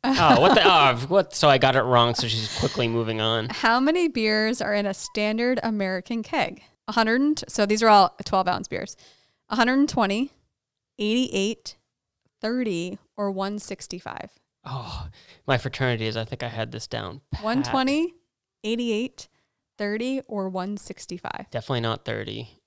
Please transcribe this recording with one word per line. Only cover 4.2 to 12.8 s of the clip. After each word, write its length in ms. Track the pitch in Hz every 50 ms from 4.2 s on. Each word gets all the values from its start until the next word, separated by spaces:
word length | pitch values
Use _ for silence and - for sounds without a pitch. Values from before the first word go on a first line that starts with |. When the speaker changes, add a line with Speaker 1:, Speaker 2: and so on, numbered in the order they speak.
| 220 214 214 214 214 220 254 -
Speaker 2:
are 100 | 226 208 208
in 120 | 208 202
a 80 | 202 190
standard 640 | - - - - 214 208 214 220 220 233 247 254 233 -
American 580 | 226 220 208 196 190 190 185 180 - 240 226
keg? 400 | 214 - - 294 175 - - - - _ _ _ _
A 60 | -
hundred 280 | 208 233 226 220 226 254
and 160 | 277 294 302
t-, 100 | - - -
so 180 | - - 208
these 160 | 202 208 214
are 60 | 233 226
all 260 | 214 202 190 - - - -
twelve 220 | - - 190 185
ounce 220 | 175 180 196 190 -
beers. 280 | - - - - - _ - - _ _ _ _ _ _ _ _
A 80 | -
hundred 240 | 220 233 240 254 269
and 80 | 277 302
twenty, 420 | - 269 220 196 196 220 262 277 _ _ _ _ _ _ _ _ _ _ _ _ _ -
eighty-eight, 760 | 208 208 220 247 262 - - 196 196 208 226 _ _ - - _ _ _ _ _ _ _ _ _ _ _ _ _
thirty, 580 | - 214 240 254 254 220 185 170